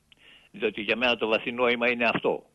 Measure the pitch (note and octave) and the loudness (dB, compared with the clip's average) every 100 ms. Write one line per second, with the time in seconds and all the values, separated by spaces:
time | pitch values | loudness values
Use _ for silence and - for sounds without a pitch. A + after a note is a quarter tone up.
0 | _ - - - _ G2+ G#2+ G#2+ G#2 A2 | _ -20 -20 -20 _ -4 -4 -2 -2 0
1 | B2 A#2 A2 A2 C3 A#2+ B2 A#2+ A#2+ A#2+ | 2 0 0 -2 -2 0 2 2 0 2
2 | A#2 - A#2+ D2+ - | 0 2 0 -2 -4